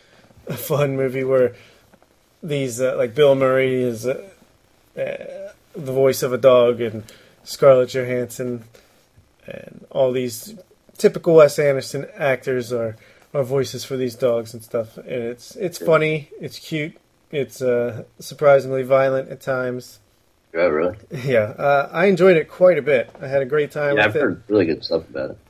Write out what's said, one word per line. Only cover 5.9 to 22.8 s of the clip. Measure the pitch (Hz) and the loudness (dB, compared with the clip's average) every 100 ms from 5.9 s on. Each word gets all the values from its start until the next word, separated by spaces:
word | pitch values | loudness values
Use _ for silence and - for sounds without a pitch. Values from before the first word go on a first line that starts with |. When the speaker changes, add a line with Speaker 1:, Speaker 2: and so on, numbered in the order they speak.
Speaker 1:
voice | 131 135 131 | 2 2 2
of | 135 | -2
a | 123 | 4
dog, | 131 123 120 117 | 6 8 6 2
and | 120 110 107 - _ _ | -4 -8 -14 -20 _ _
Scarlett | - - 147 127 127 | -18 2 6 6 4
Johansson, | 131 123 123 120 - 123 120 110 - _ _ _ _ _ _ - | -4 -4 -4 -6 -8 -10 -10 -14 -20 _ _ _ _ _ _ -18
and | - - - - | -18 -18 -20 -10
all | - 131 | -2 0
these | 127 123 113 - - - _ _ - | -2 -6 -10 -16 -20 -20 _ _ -2
typical | 214 170 175 | 0 0 4
Wes | 160 147 - | 8 8 6
Anderson | 147 135 - 139 - - | 0 0 -4 -10 -10 -4
actors | 151 127 - 127 117 | -2 -2 -2 -4 -4
are, | 123 113 110 _ _ _ | -4 -6 -8 _ _ _
are | 147 | -6
voices | 123 139 123 123 | -2 -2 -2 -6
for | - 135 | -8 -6
these | 127 | -6
dogs | 117 123 117 113 | -2 0 0 -4
and | 117 | -14
stuff. | - 120 110 - | -8 -8 -8 -12
And | - | -10
it's, | 127 117 120 - - | -8 -8 -10 -16 -10
it's | 180 170 | -8 -4
Speaker 2:
Yeah. | 170 | 0
Speaker 1:
funny, | 160 156 156 143 440 | 2 2 -4 -8 -16
it's | 160 - | -16 -16
cute, | - 160 151 - _ _ _ | -10 -8 -8 -12 _ _ _
it's, | 156 131 - | -6 -6 -4
uh, | 127 120 120 113 - - | -2 0 -2 -6 -14 -20
surprisingly | - 139 147 139 131 135 | -20 0 4 4 2 -4
violent | 127 135 135 131 135 | 0 2 2 0 -6
at | 139 | -10
times. | - 131 127 123 - - _ _ _ _ _ | -6 -4 -4 -8 -12 -20 _ _ _ _ _
Speaker 2:
Yeah, | 82 87 | -2 0
really? | 76 90 107 - | 0 -2 -6 -12
Speaker 1:
Yeah, | 147 131 120 107 - | -10 -2 0 0 -2
uh, | 143 143 139 | 0 0 0
I | 170 196 | 0 0
enjoyed | 180 190 165 | 4 4 4
it | 147 | 0
quite | - 180 | 4 4
a | 160 | 4